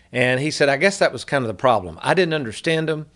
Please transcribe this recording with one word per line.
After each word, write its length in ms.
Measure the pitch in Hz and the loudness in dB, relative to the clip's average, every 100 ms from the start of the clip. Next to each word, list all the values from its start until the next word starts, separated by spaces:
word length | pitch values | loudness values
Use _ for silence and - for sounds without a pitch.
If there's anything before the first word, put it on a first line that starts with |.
| _ | _
And 280 | 123 127 127 | 0 0 2
he 100 | 151 | -2
said, 200 | - 143 | 2 2
"I 80 | 139 | 4
guess 200 | 190 196 | 2 2
that 160 | 170 | 0
was 100 | 123 | -2
kind 200 | - 143 | -4 -2
of 40 | 117 | -2
the 60 | |
problem. 460 | 98 131 110 95 - | 0 2 2 0 -4
I 140 | 131 170 | 0 2
didn't 180 | 170 | 2
understand 560 | 156 120 101 170 160 160 | -2 -4 -4 -2 0 -2
them." 160 | 156 151 | -4 -8